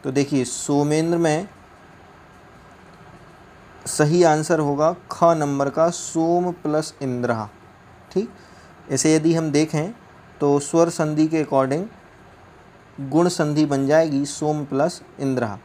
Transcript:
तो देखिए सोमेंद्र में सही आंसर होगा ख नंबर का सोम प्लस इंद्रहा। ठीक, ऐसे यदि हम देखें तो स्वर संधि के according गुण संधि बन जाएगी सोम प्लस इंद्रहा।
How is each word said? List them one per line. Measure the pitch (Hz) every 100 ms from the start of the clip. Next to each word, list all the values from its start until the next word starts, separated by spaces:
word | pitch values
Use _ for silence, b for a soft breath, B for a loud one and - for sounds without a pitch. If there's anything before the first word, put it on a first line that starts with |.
तो | 139
देखिए | 135 139 143
सोमेंद्र | 123 - - 143 147 156 165 170
में | 165 151 202 - - - - - - - - - - - - - - - - - - - - - - - -
सही | - 151 170
आंसर | 165 151 156 165
होगा | 147 143 156 175 -
ख | - 170
नंबर | 165 147 139 139
का | 135 165
सोम | 170 - 165 165 175 180
प्लस | 175 151 151 156 -
इंद्रहा। | 139 123 120 113 104 - - - - - -
ठीक, | 185 226 - B B B B -
ऐसे | 135 156
यदि | 156 160
हम | 165 160
देखें | 147 156 156 165 240 - - - -
तो | 143 143
स्वर | 143 170 170
संधि | 165 156 151 156
के | 160
according | 147 135 135 147 208 - - - - - - - - - - -
गुण | 139 147 175
संधि | 175 151 151 151
बन | 139 135
जाएगी | 156 165 139
सोम | 143 - 151 151
प्लस | 139 135 160 - - -
इंद्रहा। | 135 127 117 98